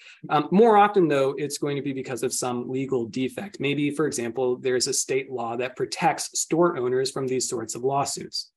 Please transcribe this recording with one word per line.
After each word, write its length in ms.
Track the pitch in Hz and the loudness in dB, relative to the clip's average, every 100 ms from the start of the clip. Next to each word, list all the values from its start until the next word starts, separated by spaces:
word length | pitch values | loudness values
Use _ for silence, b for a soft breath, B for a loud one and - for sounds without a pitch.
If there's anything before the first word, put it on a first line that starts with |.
| B B 151 | B B 0
Um, 200 | 151 147 | 0 4
more 240 | 180 226 208 | 6 8 8
often, 320 | 202 208 165 | 6 6 4
though, 280 | 143 135 143 | 4 2 0
it's 220 | 143 - | -6 -4
going 180 | 147 143 | -4 -2
to 60 | |
be 100 | 139 | -4
because 300 | 135 127 123 | -6 -6 -4
of 100 | 131 | -4
some 340 | - 127 123 123 | -2 -4 -4 -4
legal 380 | 131 135 131 113 | -4 -2 -2 -2
defect. 540 | 127 127 123 101 - | -4 -4 -4 -10 -6
Maybe, 320 | 135 143 147 | -4 0 -2
for 160 | 143 156 | 0 -2
example, 500 | - 117 120 127 127 | -2 -4 -2 0 0
there's 300 | 131 127 127 | 0 0 0
a 60 | |
state 360 | 127 - 135 135 | -2 -2 -2 -4
law 240 | 123 117 120 | -8 -6 -4
that 200 | 123 - | -6 -4
protects 640 | 131 - 165 139 - - | -6 -2 -2 0 -4 -6
store 400 | - 160 175 170 | -2 2 2 2
owners 340 | 123 127 131 | 0 0 -2
from 160 | - 135 | -4 -2
these 200 | 127 - | -2 -2
sorts 280 | 123 113 120 | -6 -8 -4
of 80 | |
lawsuits. 680 | 127 139 135 - - - - | -2 0 -2 -6 -8 -10 -10